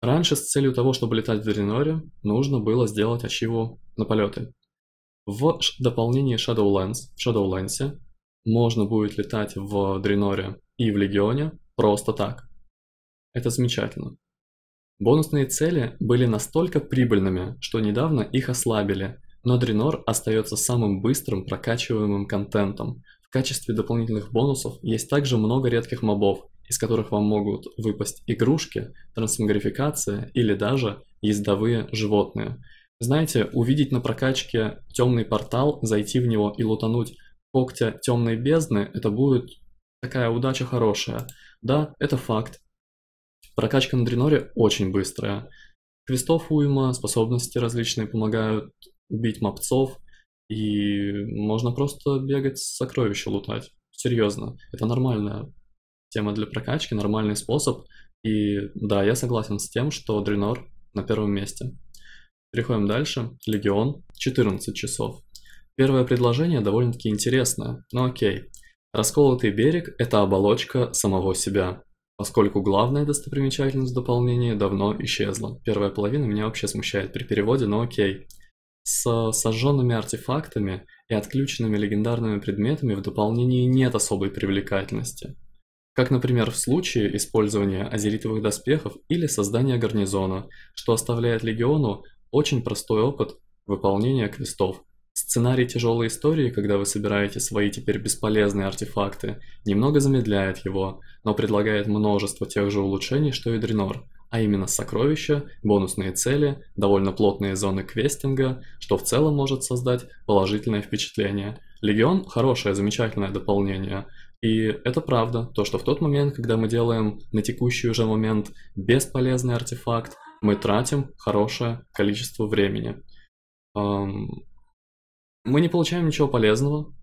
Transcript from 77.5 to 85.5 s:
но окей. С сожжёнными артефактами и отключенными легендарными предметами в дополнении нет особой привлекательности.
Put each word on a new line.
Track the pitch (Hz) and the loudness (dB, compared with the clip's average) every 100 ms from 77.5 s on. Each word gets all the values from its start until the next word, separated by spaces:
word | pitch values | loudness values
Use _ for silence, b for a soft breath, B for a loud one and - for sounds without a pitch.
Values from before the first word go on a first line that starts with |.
| 135 110 | 2 2
но | 104 | 0
окей. | 117 - 101 98 - B B _ _ _ | 0 0 0 0 -12 B B _ _ _
С | - - - 117 113 | -6 -2 0 2 0
сожжёнными | 110 113 110 131 143 123 117 | 0 0 0 2 2 2 0
артефактами | 107 110 - 135 156 - 101 95 - b _ | -2 -8 -4 -4 -4 -4 -4 -4 -10 b _
и | |
отключенными | 110 101 135 135 - 113 104 | -4 -2 -2 -2 -2 0 0
легендарными | 104 104 110 117 113 104 | 0 0 0 0 0 -2
предметами | 101 101 107 151 131 | -2 -2 0 0 0
в | 98 | -2
дополнении | 98 104 107 117 123 127 127 | -4 0 0 2 2 4 4
нет | 131 131 113 | 4 4 2
особой | - 101 98 | 0 0 -2
привлекательности. | - 101 98 98 98 98 107 117 - - - - | -2 0 0 0 -2 -2 -6 -6 -10 -14 -14 -18